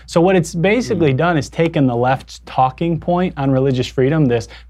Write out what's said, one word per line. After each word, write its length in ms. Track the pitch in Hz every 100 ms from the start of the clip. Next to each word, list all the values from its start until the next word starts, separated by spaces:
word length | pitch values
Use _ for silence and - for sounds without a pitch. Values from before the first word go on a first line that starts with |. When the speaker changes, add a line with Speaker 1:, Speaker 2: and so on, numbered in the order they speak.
| -
Speaker 1:
So 160 | 175
what 160 | 175 190
it's 180 | 160 170
basically 580 | 180 226 233 202 156
Speaker 2:
Mm. 40 | 131
Speaker 1:
done 200 | 170 160
is 120 | -
taken 380 | - 165 160 135
the 80 | 120
left's 440 | 127 131 - - -
talking 520 | - 131 - 170 160
point 360 | - 175 185 -
on 160 | 139
religious 360 | 131 135 127 123
freedom, 400 | - 131 160 143
this 200 | 117 110 -